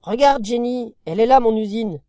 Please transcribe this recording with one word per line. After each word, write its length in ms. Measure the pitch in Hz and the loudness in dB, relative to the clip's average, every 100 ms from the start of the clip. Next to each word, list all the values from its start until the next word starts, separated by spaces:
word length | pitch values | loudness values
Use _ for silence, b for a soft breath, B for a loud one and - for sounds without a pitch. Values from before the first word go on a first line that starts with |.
« 0 | |
Regarde, 400 | - 226 277 277 | -8 2 2 2
Jenny, 520 | 208 240 240 247 233 _ | -2 -4 -2 -4 -8 _
elle 160 | - 170 | -10 -2
est 60 | 226 | 4
là, 120 | 269 | 4
mon 180 | 233 220 | 4 0
usine. » 460 | 220 214 220 151 | -4 -6 -6 -8